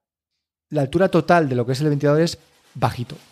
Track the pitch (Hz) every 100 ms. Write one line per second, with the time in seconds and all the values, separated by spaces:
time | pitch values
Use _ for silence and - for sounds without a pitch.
0 | _ _ _ _ _ _ _ 151 135 170
1 | 185 170 156 175 147 123 120 131 151 143
2 | 143 151 165 - _ _ _ 123 113 120
3 | 117 - -